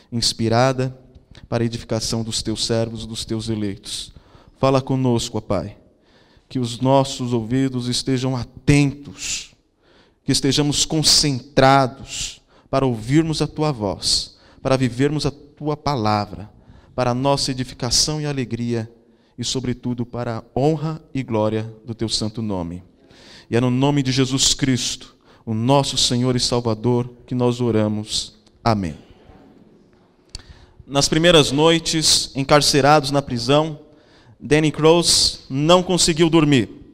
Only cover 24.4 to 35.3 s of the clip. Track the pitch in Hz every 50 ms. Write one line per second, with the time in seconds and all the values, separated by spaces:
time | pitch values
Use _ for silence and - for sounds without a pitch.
24.4 | - - - - 147 135 131 113 - - - - - - - _ _ - - -
25.4 | _ 117 110 110 117 123 139 143 135 - - 123 - - 127 120 123 127 123 123
26.4 | - - 127 120 117 120 107 107 110 120 123 120 120 123 - - - - 127 123
27.4 | 123 123 120 120 123 120 110 107 107 107 107 107 104 - - - - - - _
28.4 | _ _ _ _ - 117 110 104 92 82 71 - - - - - - - - -
29.4 | - - - - - _ _ _ _ _ _ _ _ _ _ _ _ _ - -
30.4 | - - - - - - _ - - - 135 139 139 - 165 156 165 175 175 160
31.4 | 135 113 127 143 156 165 170 165 165 - - 160 151 - - - - - - 135
32.4 | 135 - 156 147 139 - - 143 131 139 151 156 139 139 139 139 139 - 127 117
33.4 | 117 120 143 147 156 160 147 143 - - - - _ _ _ _ _ - - -
34.4 | - 120 147 151 156 151 - - 151 165 202 214 190 - - - - -